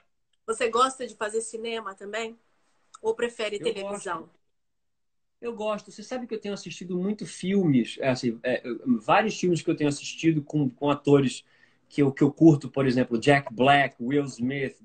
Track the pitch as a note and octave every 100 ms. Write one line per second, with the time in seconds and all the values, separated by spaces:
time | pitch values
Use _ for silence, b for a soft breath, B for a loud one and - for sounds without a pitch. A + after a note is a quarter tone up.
0 | _ _ _ _ - A3+ A#3+ A3+ C4 C4
1 | A#3 - G#3+ A3 - A3 A#3 A3+ G3+ F#3+
2 | G3+ G#3+ A3+ A3+ _ _ _ _ _ -
3 | A3 A3+ A#3+ - G#3 G#3 A3+ G#3 G3 G3+
4 | F#3+ E3 E3 _ _ _ _ _ _ _
5 | _ _ _ _ A#3+ G#3 G#3+ G#3 G3 G3
6 | G3+ B3+ A#3+ A3 G3+ G3 E3+ - F3+ F3+
7 | F#3+ G#3+ E3 - F#3 G3+ E3+ C3 A2 -
8 | C3+ B2+ B2 A2+ B2 A#2+ B2+ A#2 C3+ A2+
9 | D3+ F#3+ A3 - F3+ E3 - D3+ D3 C#3
10 | - - E3 D#3 C#3+ D3+ C3 - C#3+ C#3+
11 | C#3+ C#3+ C3 - - b b b _ -
12 | C#3 - C#3+ - D#3+ C#3 B2+ C3+ C3 B2
13 | B2 A#2 D3 C#3+ - A2+ C3+ C#3+ C3+ -
14 | A#2+ C#3+ C#3 - B2+ C#3 C3 -